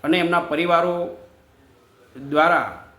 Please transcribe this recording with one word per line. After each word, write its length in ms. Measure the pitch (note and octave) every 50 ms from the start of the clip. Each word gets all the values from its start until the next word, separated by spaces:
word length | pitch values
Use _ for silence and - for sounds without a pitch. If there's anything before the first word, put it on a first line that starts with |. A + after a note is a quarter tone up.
| -
અને 140 | D3 E3 F3+
એમના 220 | F3 E3+ F3 F3
પરિવારો 760 | E3+ - D3+ D3+ E3+ F3 E3+ E3 F3 F3+ F3 F3 F3 - - - - - _ _ _ _ _ _ _ _ _ _ _ _ _ _ _ _ _
દ્વારા 760 | C3 C#3 C#3 C#3+ D3+ D#3 E3+ F3 D3+ A#2 G2+ - - - - _